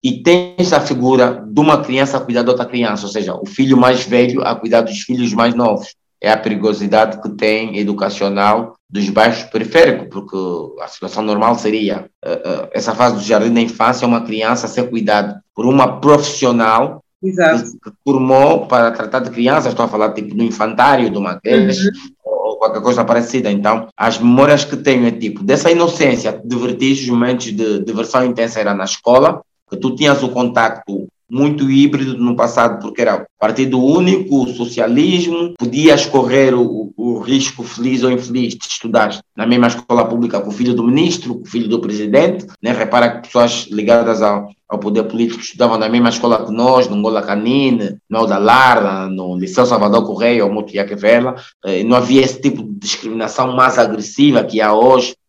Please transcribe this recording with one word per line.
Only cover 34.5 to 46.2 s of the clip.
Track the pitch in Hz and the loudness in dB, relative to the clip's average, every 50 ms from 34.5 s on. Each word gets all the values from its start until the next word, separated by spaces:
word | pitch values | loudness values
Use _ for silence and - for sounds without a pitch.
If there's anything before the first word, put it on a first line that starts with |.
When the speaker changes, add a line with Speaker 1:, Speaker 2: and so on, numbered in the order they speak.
| 120 120 123 120 - 120 110 113 120 139 160 185 185 180 175 170 165 170 170 175 - | -4 -8 -8 -6 -4 -2 0 0 2 2 2 2 2 0 0 -2 -2 -2 -4 -4 -4
Speaker 1:
podias | - 120 120 120 143 156 160 143 143 - | -6 -6 -4 -2 2 4 4 4 4 2
correr | - - 135 123 120 127 139 135 131 127 | 0 0 0 2 2 2 2 4 4 4
o, | 123 120 - - 110 107 98 - | 2 0 0 -2 -6 -10 -10 -10
o | - 117 123 117 107 | -6 -4 -4 -4 -4
risco | 98 110 135 135 135 - - 123 | -2 -2 -2 0 0 -4 -8 -12
feliz | 120 120 - 120 120 131 131 123 | -16 -14 -10 -6 -4 -2 -2 0
ou | 123 127 | 0 0
infeliz | 127 123 120 120 117 127 120 113 - | 0 -2 -4 -6 -4 -4 -4 -4 -6
de | - - | -10 -12
estudar | - - - - 117 110 113 107 107 104 - _ _ _ | -12 -12 -10 -8 0 0 2 2 0 -2 -10 _ _ _
na | - 107 | -6 -2
mesma | 117 120 123 120 120 | 0 2 2 2 0
escola | 120 - - - 120 120 - | 0 -4 -4 -2 0 0 0
pública | 113 117 117 120 110 - 104 | 0 -2 -4 -2 -2 -4 -4
com | 98 104 | -6 -6
o | |
filho | 101 101 123 123 120 | -6 -4 -2 -2 0
do | 120 | 0
ministro, | 117 120 131 151 175 175 - - - 123 113 | 0 2 2 2 2 0 0 -4 -8 -10 -10
com | - | -10
o | - | -12
filho | - - 120 113 104 | -8 -6 -6 -2 -2
do | 117 117 | -2 -2
presidente, | - 104 104 104 104 104 107 143 165 190 190 - - - - _ | -2 -6 -6 -6 -4 2 2 2 2 2 -2 -4 -10 -16 -18 _
né? | - 117 | -6 -4
Repara | 123 110 107 101 120 123 120 117 | -4 -2 -2 0 2 2 2 2
que | 120 - - - | -2 -6 -16 -4
pessoas | - 120 120 117 - - - - | 2 2 2 2 0 -6 -8 -8
ligadas | 104 107 107 113 117 117 113 117 110 104 | -6 -4 2 2 2 4 4 0 0 0
ao, | 110 104 101 101 104 - - _ _ _ | 0 0 0 -2 -6 -10 -18 _ _ _
ao | 104 110 | -8 -6
poder | 104 107 104 113 107 | -4 -2 -2 -2 -2
político | - 113 113 117 117 - - | -2 -2 -2 -2 -2 -4 -10
estudavam | - - - - 120 113 113 110 | -14 -16 -2 0 0 2 2 0
na | 107 110 | 0 0
mesma | 117 120 120 117 | 2 2 2 2
escola | 113 - | 0 0